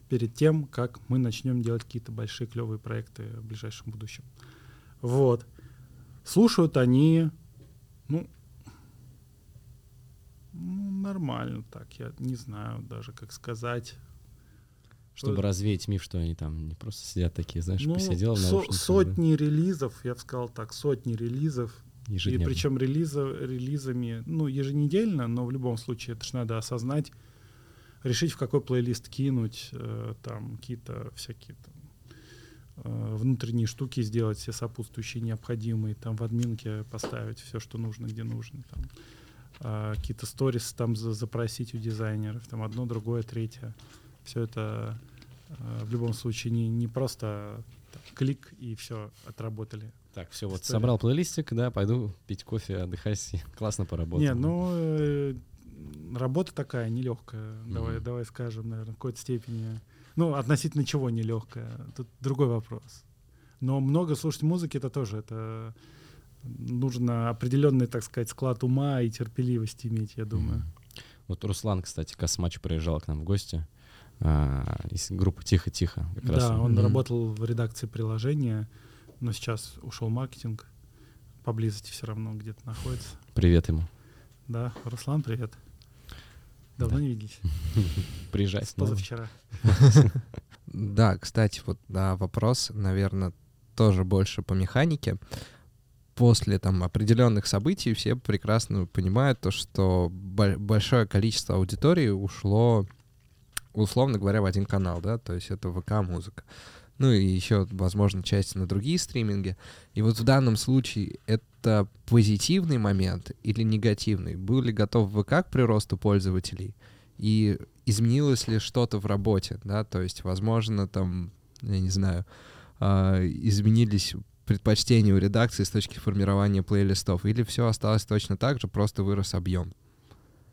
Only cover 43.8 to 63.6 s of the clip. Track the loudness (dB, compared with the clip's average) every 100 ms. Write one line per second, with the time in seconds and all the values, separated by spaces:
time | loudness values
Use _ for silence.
43.8 | -20 -20 -20 -20 -10 -6 -6 -4 -6 -6
44.8 | -8 -10 -14 -20 -20 -20 -20 -14 -10 -8
45.8 | -4 -2 -2 -4 -4 -4 -2 -2 0 -2
46.8 | -2 -2 -4 -4 -8 -8 -10 -14 -16 -20
47.8 | -20 -20 -20 -2 -2 -2 -10 -16 -12 -12
48.8 | -10 -12 -12 -16 -20 -12 -10 -8 -12 -12
49.8 | -16 -20 _ -16 -14 -10 -8 -8 -4 0
50.8 | 2 2 2 0 -2 -4 -4 -2 -2 0
51.8 | 0 0 -2 -10 -12 -12 -6 -8 -4 -6
52.8 | -6 -6 -4 -4 -4 -8 -10 -6 -6 -4
53.8 | -4 -4 -2 0 2 2 0 0 -2 -2
54.8 | 0 0 0 0 -2 -6 -14 -20 -20 -18
55.8 | -16 -16 -10 -4 -2 0 -2 -6 -6 -4
56.8 | -4 -4 -4 -6 -10 -14 -12 -14 -8 -6
57.8 | -4 -4 -6 -8 -10 -8 -8 -6 -8 -8
58.8 | -10 -8 -8 -8 -6 -6 -4 -8 -6 -8
59.8 | -14 -20 -8 0 0 0 0 0 0 -2
60.8 | -2 -2 -2 -2 -2 -4 -6 -14 -14 -14
61.8 | -16 -14 -16 _ -4 0 2 0 -4 -16
62.8 | -16 -20 _ _ _ _ _ -6